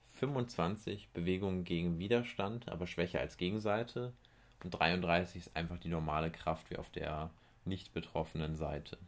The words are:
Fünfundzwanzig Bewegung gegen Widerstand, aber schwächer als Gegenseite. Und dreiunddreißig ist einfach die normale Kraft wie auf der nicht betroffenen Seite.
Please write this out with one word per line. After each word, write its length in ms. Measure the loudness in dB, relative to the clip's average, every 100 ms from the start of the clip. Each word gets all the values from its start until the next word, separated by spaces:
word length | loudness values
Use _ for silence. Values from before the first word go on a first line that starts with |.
| -20
Fünfundzwanzig 920 | -2 0 0 -2 0 0 0 -6 -8 -8
Bewegung 520 | -2 0 2 2 0
gegen 340 | 0 2 2 0
Widerstand, 680 | 4 2 2 -2 -2 -4 -6
aber 180 | -6 -4
schwächer 340 | 0 0 0
als 160 | -2 -2
Gegenseite. 760 | 0 2 2 0 0 -4 -4 -8 -20 -20 -20 -12
Und 80 | -8
dreiunddreißig 760 | 4 6 6 6 4 4 -6 -6
ist 100 | -4
einfach 220 | -2 -4
die 100 | -2
normale 420 | 0 2 0 0
Kraft 400 | 0 -2 -2 -4
wie 60 | -8
auf 140 | -6
der 400 | -4 -2 -2 -4 -10 -20 -10
nicht 280 | -4 -4 -4
betroffenen 640 | -6 -2 -2 -2 -2 -2 0
Seite. 420 | -2 -2 -6 -12